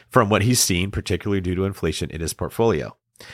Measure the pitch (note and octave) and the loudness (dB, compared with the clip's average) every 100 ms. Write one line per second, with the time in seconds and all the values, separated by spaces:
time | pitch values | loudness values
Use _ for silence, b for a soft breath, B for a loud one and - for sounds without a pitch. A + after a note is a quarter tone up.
0 | B B2+ G#2+ G2+ G#2+ B2 - F2+ F#2+ A2 | B 2 4 4 4 2 2 0 0 -4
1 | - F2 G#2+ G2 F2+ F2+ F#2+ G2 E2 D#2+ | -2 -4 0 -2 -2 -2 -2 -2 -4 -2
2 | E2+ D#2+ D#2+ - F2 - A2+ E2 A1+ - | -6 -6 -8 -6 -8 0 2 2 -4 -14
3 | _ _ B | _ _ B